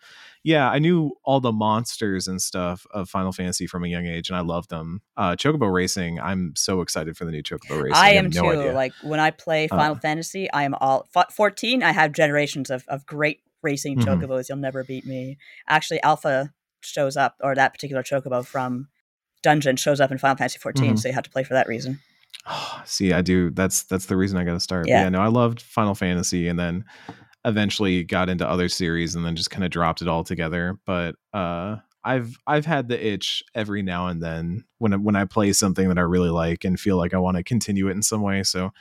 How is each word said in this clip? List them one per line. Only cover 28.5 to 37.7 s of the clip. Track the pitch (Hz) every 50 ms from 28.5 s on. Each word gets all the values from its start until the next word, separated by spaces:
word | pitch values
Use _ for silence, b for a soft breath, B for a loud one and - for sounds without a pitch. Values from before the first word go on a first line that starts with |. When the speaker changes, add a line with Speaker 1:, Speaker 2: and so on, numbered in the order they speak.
| 85 90 90 87
Speaker 1:
series, | - - 92 82 82 85 85 80 82
and | 85 85
then | 85 82
just | 80 85 -
kinda | - 101 95 87
dropped | - 85 85 82 85 - 85
it |
all | 85 85 82 82
together. | - 92 85 85 80 82 87 87 90 98 - _
But, | - 95 87 87 85 - - _ _ -
uh, | 104 92 85 87 85 87 101 110 110 - _ _ _ -
I've, | 113 131 131 117 113 123 - _
I've | - 151 151 147
had | 160 165 139 127
the | 117 123 - 95
itch | 110 101 95 - - - - - _ -
every | 120 107 104 101 101
now | 98 95 90 87 90
and | 90 87 82
then | 82 82 82 82 82 85 87 113 - _ _
when, | _ 120 107 101 98 101
when | 107 104
I | 98 98
play | 92 - 113 104 101 92
something | - - 98 87 - 95 92
that | 90
I | 90
really | 90 85 87 90 90 85
like | 82 82 82 85 85 - -
and | 98 92 -
feel | - 101 95
like | 90 85 87 -
I |
wanna | 92 92 90 92 87 85
continue | - 127 113 - -